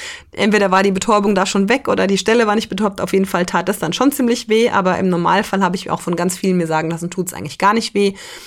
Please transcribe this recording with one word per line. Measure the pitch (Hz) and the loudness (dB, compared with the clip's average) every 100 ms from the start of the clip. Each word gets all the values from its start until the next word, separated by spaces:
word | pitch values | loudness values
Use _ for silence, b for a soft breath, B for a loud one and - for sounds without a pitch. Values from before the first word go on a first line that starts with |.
| B B - | B B -12
entweder | - 208 208 196 | -2 0 2 4
war | 190 | 2
die | 196 | 2
Betäubung | 190 - 208 202 | 0 2 2 2
da | 196 | 0
schon | 190 196 196 | 0 0 2
weg | 262 - | 0 0
oder | 190 190 | 0 2
die | 196 | 0
Stelle | - 233 214 | 2 2 2
war | |
nicht | 214 - | 0 -2
betäubt. | 196 208 196 | -2 -2 -2
Auf | 180 | -2
jeden | 196 | 0
Fall | 190 180 | 0 -2
tat | 180 185 185 | 0 -2 -2
das | 208 | -2
dann | 160 | -2
schon | 175 262 | 0 0
ziemlich | 277 240 240 - | 2 0 0 2
weh, | 220 233 | 2 2
aber | - 185 - | 2 0 2
im | 185 | 0
Normalfall | 175 170 185 - 190 | 2 2 2 0 0
habe | 185 | 0
ich | 180 - | -2 -4
auch | 165 | -4
von | - | -2
ganz | 170 180 - | -2 -2 -2
vielen | 190 180 | 0 0
mir | 165 | 0
sagen | 156 160 | -2 -2
lassen, | 165 170 | -4 -6
tut's | - 180 | -6 -6
eigentlich | - 139 - | -8 -12 0
gar | 196 | 2
nicht | 226 220 | 2 0
weh. | 202 202 196 B B | 0 0 -2 B B